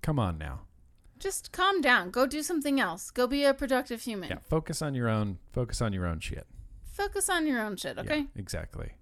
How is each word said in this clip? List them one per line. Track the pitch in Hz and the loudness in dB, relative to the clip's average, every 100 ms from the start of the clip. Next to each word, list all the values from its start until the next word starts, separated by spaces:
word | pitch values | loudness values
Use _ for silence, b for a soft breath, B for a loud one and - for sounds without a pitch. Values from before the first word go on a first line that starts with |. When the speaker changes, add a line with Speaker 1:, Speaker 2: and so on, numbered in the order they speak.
Speaker 1:
come | - 151 | 2 2
on | 104 82 | 2 0
now. | 76 67 - - - - - - | -4 -8 -12 -20 -20 -20 -20 -6
Speaker 2:
Just | 392 - - | -4 -4 -8
calm | - 370 392 | 0 2 4
down. | 262 247 180 | 6 6 4
Go | 240 269 | 2 2
do | 285 | 2
something | 294 339 285 277 | -2 0 2 2
else. | 208 170 - | 2 -2 -8
Go | - 247 | 0 2
be | 277 | 4
a | 285 | 4
productive | 269 277 254 - 233 | 4 2 0 0 -6
human. | 247 208 170 | -4 -6 -4
Speaker 1:
Yeah, | 90 | -8
focus | - 160 156 160 | 0 0 0 -4
on | 156 | -2
your | 135 120 | 0 2
own, | 110 104 92 - | 2 0 -4 -6
focus | - 123 - | -4 -2 0
on | 117 | 0
your | 95 90 | 0 0
own | 80 | -2
shit. | - - - - - - - | -4 -8 -10 -16 -18 -16 -16
Speaker 2:
Focus | - 403 415 381 | -4 -4 -2 0
on | 359 311 | 2 2
your | 254 | 0
own | 214 190 | 0 -4
shit, | - 131 | -6 -6
Speaker 1:
Yeah, | |
Speaker 2:
okay? | - 202 277 | -2 -2 -2
Speaker 1:
exactly. | - 95 82 - 80 78 - | -6 -8 -6 -8 -10 -10 -12